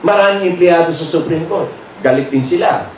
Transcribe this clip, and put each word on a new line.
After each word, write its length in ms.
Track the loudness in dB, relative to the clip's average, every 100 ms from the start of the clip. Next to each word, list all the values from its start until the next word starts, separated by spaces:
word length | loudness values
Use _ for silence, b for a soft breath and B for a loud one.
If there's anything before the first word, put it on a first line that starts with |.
| 2
Maraming 480 | 4 2 2 -2
empleyado 380 | 2 4 4 2
sa 160 | -2 -4
Supreme 400 | -4 -2 -4 -4
Court. 240 | -4 -6 -10 -20 -4
Galit 260 | 0 0 0
din 140 | -2
sila. 480 | 0 0 0 -2 -6